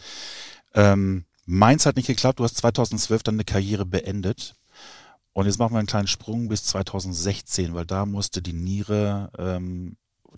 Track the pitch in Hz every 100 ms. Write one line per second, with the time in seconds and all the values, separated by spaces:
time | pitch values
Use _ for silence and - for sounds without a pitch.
0 | - - - - - - _ 107 104 101
1 | 95 95 - _ - 90 107 151 147 127
2 | 123 123 127 135 117 - 117 110 117 110
3 | - 110 - 110 104 101 98 104 92 92
4 | - 101 92 - - _ _ - - -
5 | - _ _ - 101 104 117 113 104 107
6 | 98 - - 113 117 107 - 98 98 98
7 | 92 85 90 95 - - 87 85 82 95
8 | 101 101 101 - 87 85 90 98 104 104
9 | 104 101 101 - 90 90 90 90 90 -
10 | _ _ _